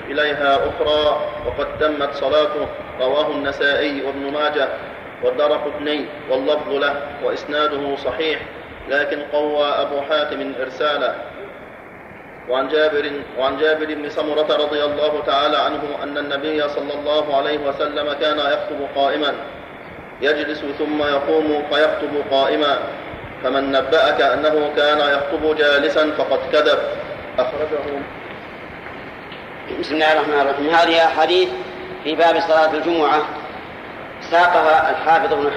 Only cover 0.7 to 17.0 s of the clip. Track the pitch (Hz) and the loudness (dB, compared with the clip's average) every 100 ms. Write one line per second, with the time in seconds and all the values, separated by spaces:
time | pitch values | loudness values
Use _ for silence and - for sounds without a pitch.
0.7 | 147 143 151 147 135 - - 120 131 143 | 0 2 4 2 2 -2 -6 -6 -4 -6
1.7 | - 151 147 135 - 135 151 151 147 131 | 0 0 0 -2 -2 2 4 4 0 -4
2.7 | - - - 127 143 151 143 139 - 143 | -6 -10 -2 0 2 0 0 -2 0 2
3.7 | 135 151 139 135 139 139 147 151 147 131 | 2 0 -2 -4 -4 -4 -2 0 0 0
4.7 | - - - - - 123 127 147 151 147 | -2 -10 -12 -14 -2 -2 2 2 2 0
5.7 | 147 147 151 123 - - 131 143 151 - | -4 -2 -2 -4 -8 -2 0 2 0 0
6.7 | 135 143 - - - 123 - - 147 151 | 0 0 -2 -6 -4 -4 -4 -4 0 0
7.7 | 143 143 135 139 123 160 147 - - - | 0 -2 -2 -4 -2 -2 -2 -6 -12 -14
8.7 | - - 143 202 147 147 147 151 147 147 | -14 -2 0 0 -2 -2 0 2 2 2
9.7 | 131 143 143 135 156 147 139 135 131 131 | 2 0 -2 0 0 0 -4 -6 -4 -6
10.7 | - 151 143 123 - - - - - - | -2 0 0 -2 -4 -8 -12 -14 -14 -18
11.7 | - - - - - - - - 127 139 | -18 -18 -18 -18 -18 -18 -18 -4 -2 0
12.7 | 151 156 147 143 143 131 123 135 143 156 | 2 2 2 -2 -6 -8 -2 -2 2 2
13.7 | 156 151 147 147 160 151 151 156 147 147 | 2 0 -4 -4 -4 -2 0 2 2 2
14.7 | 151 147 143 151 147 147 139 - - - | 0 0 2 0 0 0 2 2 2 2
15.7 | 151 151 143 143 147 143 139 151 156 147 | 0 -4 -6 -6 -6 -4 -4 -2 0 0
16.7 | 147 143 143 | -2 -4 -4